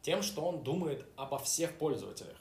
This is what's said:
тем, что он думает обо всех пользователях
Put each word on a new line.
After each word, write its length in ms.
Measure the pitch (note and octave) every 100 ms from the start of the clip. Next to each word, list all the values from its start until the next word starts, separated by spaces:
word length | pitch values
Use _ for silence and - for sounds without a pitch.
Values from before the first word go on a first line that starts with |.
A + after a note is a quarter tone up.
тем, 200 | - F#3+
что 200 | G3+ -
он 220 | E3 E3
думает 420 | C3 E3 E3 C#3 - -
обо 220 | C3+ C#3
всех 380 | - - E3 -
пользователях 600 | F#3 A#2+ G2 - - -